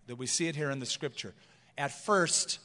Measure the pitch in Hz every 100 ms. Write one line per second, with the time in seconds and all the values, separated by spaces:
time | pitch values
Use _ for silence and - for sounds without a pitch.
0 | - 123 127 - 165 147 147 135 120 -
1 | 143 - 101 - - - _ - 143 -
2 | - 196 165 - - -